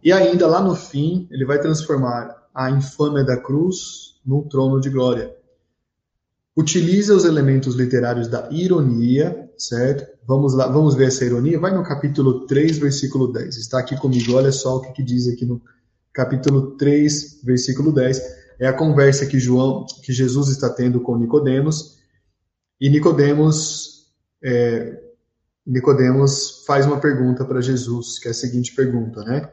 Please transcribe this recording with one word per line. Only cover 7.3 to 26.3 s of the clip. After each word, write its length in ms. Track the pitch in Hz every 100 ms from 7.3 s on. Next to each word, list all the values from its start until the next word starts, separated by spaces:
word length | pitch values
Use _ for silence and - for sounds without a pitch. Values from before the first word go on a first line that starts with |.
| 156 139 135 131
literários 540 | 123 123 127 120 120 113
da 200 | 120 -
ironia, 1000 | 147 185 175 131 117 120 135 165 - - _
certo? 500 | - 117 127 143 - - 113
Vamos 280 | 135 143
lá, 120 | 131 127
vamos 280 | 139 156
ver 140 | 127 131
essa 160 | 127
ironia? 340 | 123 120 139 160
Vai 140 | 185
no 100 | 190
capítulo 640 | - 143 147 143 135 127 -
três, 320 | 135 160 151
versículo 540 | 143 139 135 135 123
dez. 240 | 104 - -
Está 220 | - 127
aqui 180 | - 139
comigo, 380 | 139 123 117
olha 180 | 127 135
só 240 | 135 131 131
o 40 |
que, 120 | -
que 100 | -
diz 260 | 123 123 123
aqui 160 | 117
no 160 | 123 120 _ _ _ _ _
capítulo 640 | - 127 131 147 139 135 -
três, 640 | 143 147 147 - - -
versículo 480 | 123 123 131 127 156
dez. 280 | 135 127 135 - - _ -
É 80 | 127
a 60 |
conversa 540 | 131 160 143 139 139 139
que 120 | 135
João, 480 | 123 127 131 202 - -
que 100 | -
Jesus 360 | 123 131 131 139
está 200 | 135 123
tendo 320 | - 123 123
com 160 | 120 117
Nicodemos. 800 | 117 147 135 131 151 156 - _ _ _ _ _ _ _ _ _
E 80 | 139
Nicodemos, 1200 | 147 147 143 143 147 156 151 - - - - _ _ _ _
é, 580 | 135 120 120 117 117 - - _ _ _ _ _ -
Nicodemos 960 | 127 131 135 127 135 139